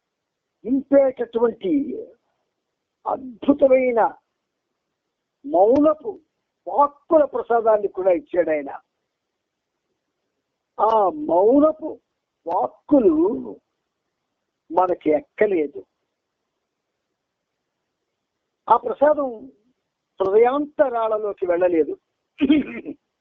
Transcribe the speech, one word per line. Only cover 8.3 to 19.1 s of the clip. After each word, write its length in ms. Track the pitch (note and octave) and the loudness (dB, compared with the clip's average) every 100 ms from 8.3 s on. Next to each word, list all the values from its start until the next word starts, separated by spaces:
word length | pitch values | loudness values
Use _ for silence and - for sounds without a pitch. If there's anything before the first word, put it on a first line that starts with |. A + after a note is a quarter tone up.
| F3 D#3+ | -4 -2
ఆయన. 300 | D3+ C#3 - _ _ _ _ _ _ _ _ _ _ _ _ _ _ _ _ _ _ _ - | -4 -6 -16 _ _ _ _ _ _ _ _ _ _ _ _ _ _ _ _ _ _ _ -2
ఆ 280 | A3 A3 F#3 | 0 2 0
మౌనపు 920 | D#3 D#3 E3+ G#3+ C#4+ D#4 D#4 D4+ G3 _ _ _ _ - | -2 -2 2 4 4 2 0 -10 -14 _ _ _ _ -8
వాక్కులు 1080 | - - - - C#4+ G3 D#3 F4+ C4 A#3+ - _ _ _ _ _ _ _ _ _ _ _ E3+ | -4 -6 -8 0 4 4 2 0 -2 -10 -16 _ _ _ _ _ _ _ _ _ _ _ -2
మనకి 320 | F3+ E3+ D#3 | 0 -2 0
ఎక్కలేదు. 760 | D3 - - G#3+ F3 C#3+ - - _ _ _ _ _ _ _ _ _ _ _ _ _ _ _ _ _ _ _ _ _ _ _ _ _ _ _ - | -2 -4 -2 0 0 -4 -8 -20 _ _ _ _ _ _ _ _ _ _ _ _ _ _ _ _ _ _ _ _ _ _ _ _ _ _ _ -2
ఆ 80 | A#3+ | -2
ప్రసాదం 760 | A#3 - D4 | -2 0 0